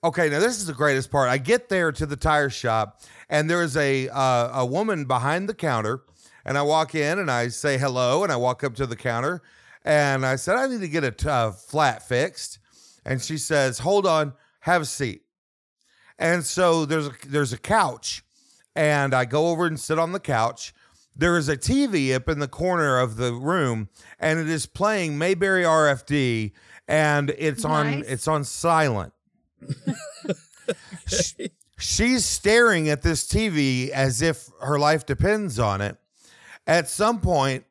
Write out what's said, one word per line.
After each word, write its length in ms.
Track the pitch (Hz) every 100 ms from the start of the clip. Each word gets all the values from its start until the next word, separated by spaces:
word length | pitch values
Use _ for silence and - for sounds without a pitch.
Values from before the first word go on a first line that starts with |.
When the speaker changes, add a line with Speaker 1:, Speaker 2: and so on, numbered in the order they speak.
Speaker 1:
Okay, 260 | 165 165 160
now 100 | 147
this 180 | 220 226
is 100 | 190
the 60 |
greatest 360 | 131 147 135 131
part. 180 | 143 127
I 80 | 131
get 300 | 135 240 240
there 220 | 190 170
to 120 | 143 156
the 120 | 143
tire 320 | 160 151 143
shop, 500 | - 123 113 107 - - - -
and 200 | 151 151
there 140 | 175
is 120 | 165 139
a, 320 | 143 135 131
uh, 500 | 139 131 123 120 127
a 60 | 127
woman 400 | 147 220 185 135
behind 420 | 127 131 165 196
the 40 | 220
counter, 460 | 160 120 107 127 _ _ - _ -
and 100 | 139
I 40 |
walk 320 | 147 156 160
in, 240 | 160 143 180
and 140 | 175
I 160 | 123 120
say 300 | 113 147 135
hello, 420 | 139 127 123 143
and 80 | 196
I 40 | 127
walk 280 | 123 127
up 120 | 143 117
to 100 | 135
the 120 | 113
counter, 440 | 131 117 135 175 _ _ - - -
and 380 | 151 143 135 131
I 100 | 131
said, 200 | - 220
"I 100 | 269
need 140 | 247
to 80 | 180
get 160 | 156 139
a 60 |
t-, 160 | 110 151
uh, 220 | 135 113
flat 540 | 95 - 147 143 117 -
fixed." 520 | 123 165 - - - _ _ - _ -
And 160 | 131
she 160 | - 156
says, 420 | - 151 135 120
"Hold 260 | 139 202 190
on, 280 | 160 147 131 _ _
have 220 | - 175
a 40 | 147
seat." 360 | - 135 - _ _ _ _ _ _ _ _ _ -
And 240 | 165 175 143
so 400 | - 180 165 151
there's 220 | 160 143
a, 40 | 123 139
there's 260 | 143 139
a 40 | 123
couch, 680 | - 214 170 117 - - _ _ _ _ _ -
and 380 | 151 147 139
I 100 | 127 123
go 220 | 143 165
over 140 | 165 175
and 140 | 156
sit 180 | - 156
on 120 | 165
the 80 | 190
couch. 540 | - 123 113 - - _ _ _ _ -
There 220 | 165 175
is 100 | 143
a 80 | 139
T 280 | - 269 277
V 260 | 185 135
up 140 | 131 127
in 120 | 151
the 80 | 143
corner 500 | - 180 175 147 127
of 160 | 127 110
the 160 | 123
room, 540 | 120 139 185 139 113 104 _ - -
and 180 | 160 160
it 120 | 156
is 160 | 160 -
playing 520 | - 202 214 165 147
Mayberry 460 | 170 190 196 190
R 240 | 175 160 151
F 180 | 135 -
D, 480 | 147 127 117 107 - - - -
and 400 | 156 151 147 143 151
it's 260 | 160 135
on, 280 | 151 156 147 143
Speaker 2:
Nice. 40 | -
Speaker 1:
it's 200 | 127 -
on 160 | 156
silent. 680 | 139 - 170 160 151 107 87 _ _ _ _ _
Speaker 3:
<laughs> 320 | - - - - 622 605 - - _ _ - 208 - 175 -
Speaker 1:
Sh-, 260 | 190 175 - - _ _ -
she's 480 | - - 233 254 -
staring 640 | - 196 226 240 185 156
at 120 | 147
this 260 | 165 160 -
T 220 | 202 220
V 420 | 156 139 127 131
as 300 | 135 135 117
if 280 | 165 156 - -
her 180 | 135 147
life 260 | 147 156 -
depends 540 | 135 190 214 202 113
on 220 | 113 98
it. 160 | 101 - _ _ _ - - - -
At 240 | 170 151
some 300 | - 208 233
point 460 | 185 165 135 131 -